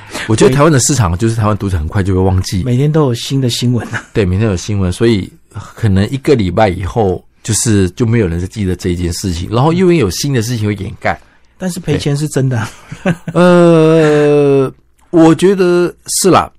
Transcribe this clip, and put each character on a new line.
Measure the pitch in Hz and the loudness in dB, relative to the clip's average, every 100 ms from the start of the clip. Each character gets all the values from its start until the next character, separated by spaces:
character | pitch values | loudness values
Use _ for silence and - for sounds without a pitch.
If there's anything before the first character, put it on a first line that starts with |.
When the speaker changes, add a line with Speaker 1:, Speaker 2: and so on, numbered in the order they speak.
| - - - | -10 -10 -4
Speaker 1:
我 | |
觉 | 110 180 | 2 2
得 | |
台 | 135 | 4
湾 | 151 | 4
的 | 139 | 4
市 | - | 2
场 | 135 95 90 | 0 0 0
就 | 113 | -2
是 | 113 | 0
台 | 104 | -2
湾 | 104 | -2
读 | 98 | -2
者 | 90 | -4
很 | 78 | -4
快 | 107 | -4
就 | 92 | -2
会 | 92 | 0
忘 | 95 92 | 2 0
记。 | 92 98 | -2 -4
Speaker 2:
每 | 123 123 | -2 0
天 | 147 | 0
都 | 156 | 2
有 | 143 | 0
新 | 117 - 135 | -2 -4 -2
的 | 127 | -2
新 | 117 123 | -2 -2
闻 | 123 - | -2 -4
啊。 | 110 - | -10 -6
Speaker 1:
对， | - | -2
每 | 95 92 | 0 0
天 | 113 | 0
有 | 90 | -2
新 | - 101 | -4 -2
闻， | 90 | -2
所 | 90 117 | 0 0
以 | 107 - - _ | 0 -4 -14 _
可 | - - - 110 | -18 -18 -4 0
能 | 95 104 | 0 0
一 | 135 | -2
个 | - | 0
礼 | 135 92 | 0 0
拜 | 90 110 | 0 0
以 | 90 | 0
后， | 90 120 101 87 - _ | -4 -2 -2 -2 -8 _
就 | - | -6
是， | 107 120 101 92 | -4 0 2 0
就 | - 113 | -2 -2
没 | 117 | 0
有 | 95 | 0
人 | 85 | -2
在 | 92 | -6
记 | - | -6
得 | 95 | -4
这 | 90 95 | -4 -4
一 | 87 | -4
件 | 87 | -4
事 | 82 98 | -4 -6
情， | 85 - | -6 -4
然 | 113 | 0
后 | 147 | 0
因 | 170 185 | 2 2
为 | 170 | 2
有 | 101 | 0
新 | - 143 | -2 -4
的 | 131 | -2
事 | 110 120 | -2 -4
情 | 107 | -4
会 | 104 | -4
掩 | 95 92 | -8 -6
盖。 | 107 85 _ _ _ _ | -6 -6 _ _ _ _
Speaker 2:
但 | 185 | -8
是 | 175 | -6
赔 | 165 147 | -4 -4
钱 | 147 143 | -2 -2
是 | 151 | -2
真 | 143 135 | -2 -2
的 | 123 | -2
啊。 | 101 - - - | -6 -12 -20 -8
Speaker 1:
对。 | 190 170 - | -4 -4 -4
呃， | 165 180 175 170 165 160 160 151 151 147 147 143 139 131 - _ _ _ | 2 4 6 6 4 4 4 2 2 2 2 2 2 0 -6 _ _ _
我 | 170 160 | 4 4
觉 | 160 180 | 4 2
得 | 196 180 175 170 - - | 2 2 2 0 -4 -10
是 | - 190 | -2 2
啦， | 117 82 | 2 2